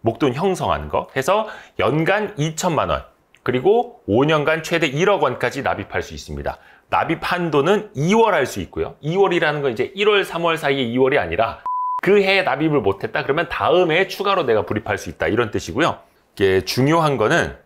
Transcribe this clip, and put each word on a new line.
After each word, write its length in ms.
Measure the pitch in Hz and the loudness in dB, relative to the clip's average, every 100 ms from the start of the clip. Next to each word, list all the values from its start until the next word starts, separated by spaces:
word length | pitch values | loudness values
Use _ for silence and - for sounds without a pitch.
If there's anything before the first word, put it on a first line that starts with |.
목돈 320 | 113 113 147 | -2 0 0
형성하는 540 | 123 190 170 117 73 73 | 0 -2 0 -2 -2 -2
거 180 | - - 135 | -4 -2 -4
해서 320 | 131 202 220 - - - | 0 0 -2 -10 -18 -2
연간 540 | 101 147 165 202 208 - | 0 2 2 0 -2 -4
이천만 520 | 151 156 185 143 92 | -6 -2 -2 0 0
원, 140 | 69 - _ _ _ | -2 -6 _ _ _
그리고 580 | - 127 151 226 240 - - | -4 0 2 2 0 -8 0
오 160 | 104 | 2
년간 400 | 147 160 147 160 | 4 2 2 -2
최대 240 | 160 170 156 | -2 -2 0
일억 360 | 135 196 196 | 0 2 2
원까지 400 | 143 117 120 127 | 0 0 -4 -2
납입할 380 | 104 87 95 95 | -4 -4 -4 -6
수 120 | 85 | -6
있습니다. 440 | 78 - 71 69 64 _ - _ | -12 -12 -8 -8 -10 _ -20 _
납입 300 | - 120 165 | -2 -2 -4
한도는 680 | - 180 170 147 143 202 - - | -4 -4 0 0 2 0 -2 -4
이월 380 | 156 220 226 | 0 2 4
할 120 | 175 127 | 2 -2
수 140 | - | -4
있고요. 340 | 78 - 80 - | -10 -6 -6 -6
이월이라는 600 | 143 180 190 175 160 151 | -4 2 2 2 0 0
건 100 | 139 | -4
이제 200 | 110 120 190 | -2 -4 0
일월, 300 | 208 208 180 | 2 2 0
삼월 320 | 165 170 160 | -2 -2 0
사이에 260 | 151 139 | 0 0
이월이 340 | 120 123 131 139 | 0 2 2 2
아니라 460 | 87 85 113 - - - - - | 0 0 -2 -2 -8 -6 -4 -4
그 200 | - 208 | 2 4
해에 220 | 190 190 | 4 2
납입을 380 | 180 135 156 147 | 2 0 2 2
못했다 420 | 104 190 151 151 | 0 -2 -4 -6
그러면 240 | 139 147 165 | -2 -2 -2
다음 420 | - 101 170 175 | -2 2 4 4
해에 160 | 160 190 | 2 0
추가로 360 | - 202 196 | -2 -2 0
내가 200 | 135 110 - | 2 0 0
불입할 320 | 107 - 98 | -4 -2 -4
수 120 | - | -4
있다 180 | - 80 | -4 -2
이런 240 | 107 117 | 0 0
뜻이고요. 480 | 98 - 85 160 - - _ _ - | -4 -6 -2 -2 -2 -12 _ _ 0
이게 260 | 190 190 190 | 4 4 0
중요한 520 | - 135 165 156 131 | 0 2 2 2 2
거는 380 | 107 165 87 - | 2 2 0 -6